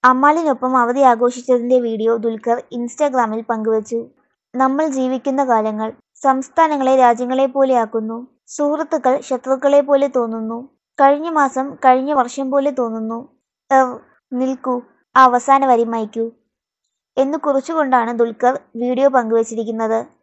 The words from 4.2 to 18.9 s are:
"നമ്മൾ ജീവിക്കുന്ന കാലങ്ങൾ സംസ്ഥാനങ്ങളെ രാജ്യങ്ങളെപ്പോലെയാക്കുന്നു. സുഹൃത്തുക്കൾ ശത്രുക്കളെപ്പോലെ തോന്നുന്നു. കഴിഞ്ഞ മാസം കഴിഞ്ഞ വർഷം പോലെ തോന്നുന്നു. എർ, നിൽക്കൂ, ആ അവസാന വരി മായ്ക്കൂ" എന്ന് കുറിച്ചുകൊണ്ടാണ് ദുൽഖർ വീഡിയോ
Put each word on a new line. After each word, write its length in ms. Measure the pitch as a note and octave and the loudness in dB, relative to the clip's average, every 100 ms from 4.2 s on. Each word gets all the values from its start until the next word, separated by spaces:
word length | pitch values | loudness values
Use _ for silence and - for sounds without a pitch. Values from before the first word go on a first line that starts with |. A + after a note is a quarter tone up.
| _ _ _ | _ _ _
"നമ്മൾ 340 | B3 C4 C#4 D#4 | -2 0 0 -2
ജീവിക്കുന്ന 540 | C4 B3+ C4 C4 C4+ | -2 -2 -2 -4 -2
കാലങ്ങൾ 460 | C4 A3+ G#3+ G#3+ A3 - _ _ | 0 0 0 -4 -8 -10 _ _
സംസ്ഥാനങ്ങളെ 760 | C#4 C4 C4+ - D#4+ D4 C4 C4 | 0 0 -2 0 2 2 2 4
രാജ്യങ്ങളെപ്പോലെയാക്കുന്നു. 1200 | B3 A#3 B3 B3+ C4+ C4+ C4+ B3+ A3 A3+ A3 A3+ B3+ _ _ | 4 4 -2 0 0 2 2 2 0 -4 -6 -10 -14 _ _
സുഹൃത്തുക്കൾ 720 | - D4 D4 D#4 D#4 B3+ C4 | -4 -2 -2 -2 -2 0 -2
ശത്രുക്കളെപ്പോലെ 880 | - B3+ B3+ C4+ C#4 C#4+ C#4 C#4 C#4 | -4 -8 -4 -2 2 2 4 2 2
തോന്നുന്നു. 520 | B3+ A#3 A3+ A3 A#3 C4+ _ _ - | -2 -4 -6 -8 -10 -14 _ _ 2
കഴിഞ്ഞ 300 | C#4 D4 E4 | 2 2 -2
മാസം 460 | D#4 C#4 C4 C#4 - | 0 0 -2 -8 0
കഴിഞ്ഞ 360 | C4 B3+ C4 | 2 2 2
വർഷം 340 | D4 A#3+ C#4 C4+ | -2 -2 -4 -2
പോലെ 220 | C#4 C#4 | -2 -2
തോന്നുന്നു. 460 | C4 A#3 A3 A3 A3+ C4 _ _ _ _ | -4 -6 -6 -8 -10 -14 _ _ _ _
എർ, 160 | C4+ C4 B3 _ _ _ | 2 2 -4 _ _ _
നിൽക്കൂ, 440 | B3 C4 C4 C4 B3 A#3+ _ _ C4 | -4 -4 -4 -4 -6 -8 _ _ 4
ആ 80 | |
അവസാന 420 | C4 B3 B3 C4+ C4+ | 6 4 2 2 4
വരി 180 | A#3 | 2
മായ്ക്കൂ" 420 | A#3 A3+ G#3+ A3+ A3+ A#3 _ _ _ _ _ _ _ - | 2 -4 -6 -6 -8 _ _ _ _ _ _ _ _ -4
എന്ന് 200 | C4+ D4+ | -2 -2
കുറിച്ചുകൊണ്ടാണ് 760 | D4 C4+ C4 D#4+ C#4+ B3+ A3+ A#3 | 0 -2 -2 -2 0 0 0 -2
ദുൽഖർ 420 | A#3 A3 B3 C4+ _ A#3 | -2 0 -2 -2 _ -8
വീഡിയോ 340 | B3 | -4